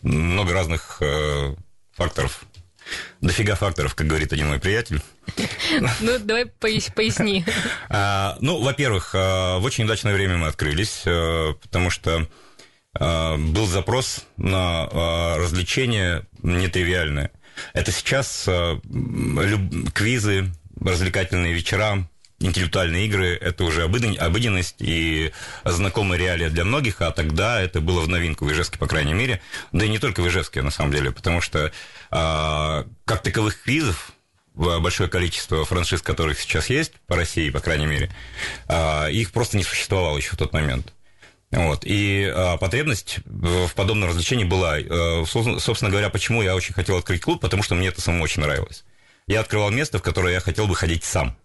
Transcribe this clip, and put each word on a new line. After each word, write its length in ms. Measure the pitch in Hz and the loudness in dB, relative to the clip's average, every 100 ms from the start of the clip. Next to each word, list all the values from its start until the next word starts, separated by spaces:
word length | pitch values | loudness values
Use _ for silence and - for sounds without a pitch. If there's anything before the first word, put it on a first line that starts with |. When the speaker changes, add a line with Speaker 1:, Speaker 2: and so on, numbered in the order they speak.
Speaker 1:
много 520 | 67 69 82 92 101 | 0 2 2 2 2
разных, 440 | 90 85 82 - - | 2 0 -2 -4 -4
э, 540 | 76 73 76 73 71 71 - - _ | 0 2 0 0 -2 -6 -12 -20 _
факторов. 500 | - 85 80 65 - - - - _ - - - - | -4 -2 0 -2 -4 -16 -20 -20 _ -12 -12 -12 -4
Дофига 320 | 90 85 104 98 | 0 2 2 2
факторов, 380 | 101 82 69 | 0 0 -2
как 140 | - 78 | 0 0
говорит 260 | 78 76 | 2 0
один 140 | 73 76 | 0 0
мой 120 | 73 | 0
приятель. 420 | 90 107 - 78 - - - - | 2 0 0 -4 -6 -14 -12 -6
Speaker 2:
<laughs> 40 | 247 - - 311 175 113 | -6 -4 -2 0 0 0
Ну, 160 | 220 254 | 0 0
давай 280 | 208 220 247 | 0 -2 -2
пояс-, 440 | - 220 220 - - | -2 -2 0 -2 0
поясни. 500 | 220 - 214 190 170 - - - - | 0 2 2 2 0 -2 -2 -6 -2
Speaker 1:
А, 480 | 104 101 98 98 - | 0 2 2 0 0
ну, 180 | 131 170 | -2 0
во-первых, 520 | 120 135 139 101 - | 0 2 2 2 0
э, 440 | 95 95 95 92 92 | 2 2 2 2 0
в 40 | |
очень 200 | 104 - | 0 0
удачное 300 | 107 110 104 98 | 0 0 2 2
время 220 | 98 87 | 2 2
мы 100 | 80 | 0
открылись, 560 | - 73 76 107 - - | 0 -2 0 -2 -2 0
э, 480 | 85 82 82 80 76 | 0 2 0 -2 -4
потому 300 | - 87 90 | -4 0 0
что, 360 | - - 82 78 - - - - _ _ - | 0 0 0 -2 -8 -20 -20 -20 _ _ -4
э, 380 | 76 82 80 78 | 0 0 0 0
был 300 | 78 80 110 | 0 2 2
запрос 540 | 92 92 120 131 - - - | 0 0 0 0 -6 -12 -4
на, 520 | - 95 90 85 80 | 0 2 2 0 -2
э, 460 | 71 85 85 85 80 | -2 0 2 0 0
развлечения 840 | 87 85 87 - 131 110 92 85 - - | 0 0 -2 0 0 2 0 -2 -6 -4
нетривиальное. 880 | - 87 92 92 87 90 80 73 67 - - - - | 0 2 0 0 0 0 0 -2 -4 -8 -20 -16 -6
Это 180 | - - | -2 0
сейчас, 540 | - - 135 131 - - | -2 0 0 0 -4 0
э, 40 | 90 85 78 - | 2 2 -2 -4
м, 480 | - - - - 71 | -6 -4 -2 -2 0
люб-, 500 | 98 104 95 82 60 | 2 2 0 -2 -2
квизы, 580 | - 104 127 104 95 95 85 - - | 0 0 2 2 2 0 -4 -14 -6
развлекательные 680 | - 90 90 98 90 92 87 | -2 2 2 0 0 0 2
вечера, 540 | 85 - 98 107 98 90 - _ _ | 0 0 0 2 0 -2 -8 _ _
интеллектуальные 680 | 92 90 90 98 87 85 107 | 0 2 0 2 2 2 2
игры, 320 | 101 90 87 | 2 2 0
это 240 | - 87 87 | -4 0 0
уже 180 | 80 | 2
обыден-, 340 | 82 113 117 98 | 2 2 0 0
обыденность 600 | 85 92 120 92 87 - | 0 2 2 0 -2 -4
и 520 | - 82 82 78 78 - - - - | -2 0 0 0 -2 -4 -14 -6 -2
знакомая 520 | 87 98 101 101 87 | 0 0 0 0 2
реалия 320 | 90 87 82 | 0 0 0
для 140 | 80 87 | 0 0
многих, 360 | 135 131 - | 0 0 -2
а 100 | 85 | -2
тогда 500 | - 78 76 104 120 | 0 0 2 2 2
это 180 | 92 85 | 0 -2
было 180 | 78 90 | 0 0
в 60 | 80 | 2
новинку 380 | 87 85 76 73 | 0 0 -2 -2
в 60 | |
Ижевске, 280 | 76 80 - | 0 -2 -2
по 80 | 71 | -2
крайней 260 | - - | 0 2
мере, 280 | 82 131 101 - - - | 0 0 -2 -6 -12 -4
да 120 | 85 107 | 0 2
и 40 | |
не 100 | 110 | 2
только 220 | 127 92 | 0 0
в 60 | 87 | 2
Ижевске, 340 | 87 82 - | 2 -2 -2
на 80 | 67 | -2
самом 220 | - 73 | 0 0
деле, 180 | 71 69 | 2 0
потому 300 | 60 - 85 | -2 0 0
что, 300 | - 82 76 - - - - | 0 0 -2 -4 -18 -20 -4
а, 760 | 80 80 78 78 76 76 78 - - - | 0 0 0 0 0 0 -2 -4 -10 -4
как 160 | 113 | -2
таковых 380 | - 110 107 - | 0 0 0 -2
квизов 520 | - 139 143 82 - - _ _ _ | 0 0 2 -2 -6 -20 _ _ _
в-, 260 | - 85 85 | -2 0 2
большое 300 | 82 - 92 | 0 2 0
количество 560 | 92 87 - - 80 76 | 2 0 -2 -2 -2 0
франшиз, 360 | 92 85 92 | 0 0 -2
которых 380 | - - 80 71 | -2 0 0 -2
сейчас 300 | - 80 - | -2 -2 0
есть 240 | 127 160 - _ | 0 0 -6 _
по 100 | 87 | -2
России, 320 | 85 - 76 | 0 0 -2
по 100 | 73 | -2
крайней 280 | 80 78 76 | 0 0 0
мере, 220 | 71 87 - - - - - - | 0 -2 -6 -14 -8 -8 -8 -2
а, 380 | 82 80 76 76 | 0 2 0 0
их 260 | 85 110 | 0 -2
просто 240 | 117 120 101 | -2 0 0
не 60 | |
существовало 520 | 87 - - 98 87 73 | 0 -2 0 0 2 0
еще 160 | - | -4
в 40 | - | -2
тот 160 | 76 | -2
момент. 400 | 80 76 64 - - - - - _ _ | 0 0 0 -4 -14 -20 -20 -20 _ _
Вот. 300 | - 82 73 | 0 2 0
И, 480 | - 101 101 98 98 | 0 2 2 2 2
а, 220 | 85 92 85 | 2 2 2
потребность 600 | 95 110 151 113 - - - | 0 0 0 -2 -4 -10 -8
в, 420 | 101 85 90 87 | -4 2 2 2
в 60 | |
подобном 340 | - 98 107 92 | 2 2 2 2
развлечении 380 | 85 82 127 92 | 0 2 2 2
была. 340 | 92 87 76 | 2 2 0
Э, 460 | - 85 85 85 80 | 0 0 2 2 0
со-, 320 | - 110 82 | 0 0 0
собственно 320 | - 110 107 | 0 0 2
говоря, 180 | 98 104 | 2 2
почему 320 | 101 - 117 | 0 0 2
я 140 | 98 92 | 4 2
очень 180 | - | 0
хотел 220 | - 92 92 | -2 0 0
открыть 240 | - 87 | 2 -2
клуб, 200 | - 170 | 0 0
потому 220 | - 98 | 0 0
что 120 | 104 87 | 0 2
мне 120 | 92 | 0
это 100 | - | 0
самому 220 | - 87 | 0 2
очень 180 | 78 - | 2 0
нравилось. 420 | 76 69 - - - - _ _ - | 0 0 -4 -10 -18 -20 _ _ -2
Я 140 | 104 | 0
открывал 300 | 107 107 101 | 2 2 2
место, 260 | 110 151 104 | 2 0 0
в 40 | |
которое 320 | - - 90 90 | 0 2 2 2
я 40 | |
хотел 260 | 92 85 98 | 0 0 0
бы 80 | - | 2
ходить 280 | 87 80 | 0 0
сам 320 | - 85 65 - | 0 0 0 -4